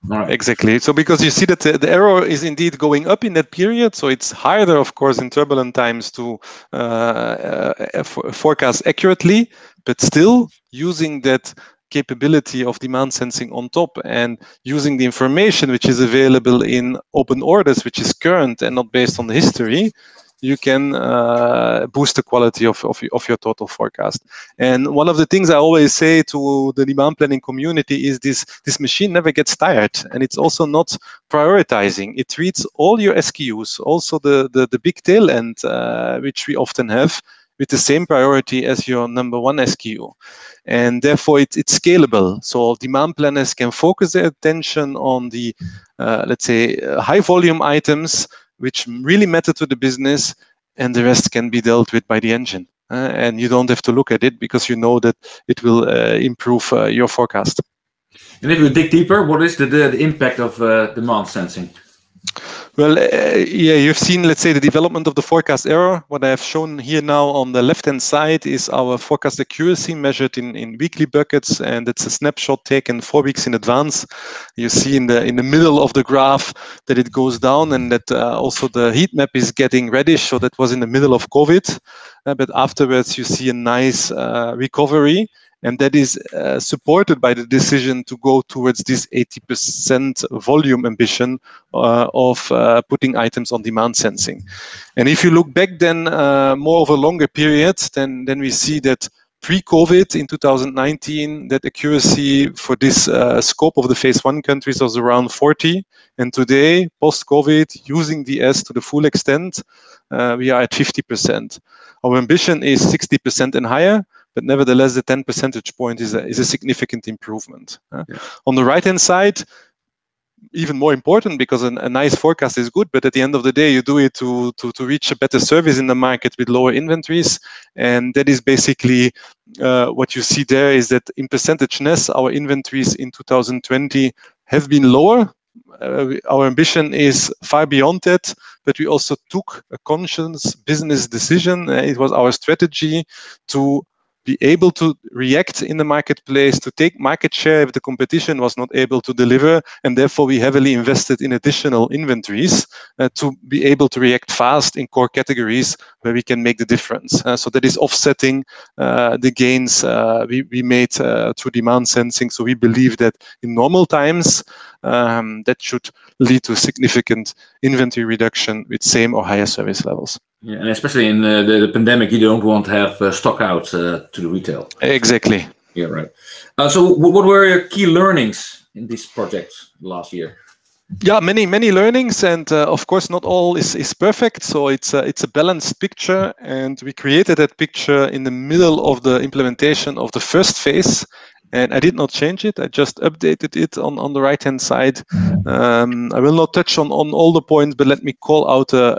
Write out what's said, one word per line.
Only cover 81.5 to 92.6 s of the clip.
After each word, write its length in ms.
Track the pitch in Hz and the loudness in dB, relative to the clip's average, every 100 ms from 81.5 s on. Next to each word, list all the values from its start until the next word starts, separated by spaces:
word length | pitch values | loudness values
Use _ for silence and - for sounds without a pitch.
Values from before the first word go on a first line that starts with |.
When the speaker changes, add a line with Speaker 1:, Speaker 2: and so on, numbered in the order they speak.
| 175 - - _ - - - - | 4 2 -12 _ -20 -20 -12 -8
Speaker 2:
Uh, 100 | 139 | -4
but 140 | 131 - | -4 -2
afterwards, 600 | 135 - 135 127 123 - | -2 0 0 2 0 -6
you 80 | 123 | -6
see 240 | - 127 | -4 -2
a 40 | |
nice, 580 | 120 120 120 131 120 - | -2 -2 0 0 0 -4
uh, 420 | 120 123 117 117 117 | -4 -4 -4 -4 -6
recovery, 720 | 127 - 143 151 147 175 220 _ _ _ | -6 -2 0 2 4 2 -2 _ _ _
and 140 | 120 123 | -6 0
that 160 | 139 | 2
is, 240 | 147 135 - - | 2 0 -2 -8
uh, 260 | 80 - 65 | -6 -4 -4
supported 640 | - - - 165 202 202 | -4 -6 0 2 2 2
by 140 | 123 120 | 2 0
the 100 | 117 | 0
decision 580 | 131 135 139 127 127 120 | 0 2 0 0 -4 -8
to 120 | 123 | -6
go 240 | 135 131 | 0 2
towards 420 | - 135 127 120 | 0 -4 -2 -2
this 240 | - 131 - | -2 -4 -2
eighty 280 | 123 123 - | -4 -4 -8
percent 800 | _ 120 - - - 131 135 127 - | _ -8 -6 -6 -2 0 0 -6 -8
volume 560 | 117 107 147 143 123 120 | -8 0 2 4 0 -2
ambition, 520 | 110 113 - 123 131 _ - _ 123 | -2 -2 0 -4 -4 _ -20 _ -2
uh, 320 | 120 117 117 - | 0 2 0 0
of, 360 | 127 120 - | 0 0 -2
uh, 300 | 123 | 0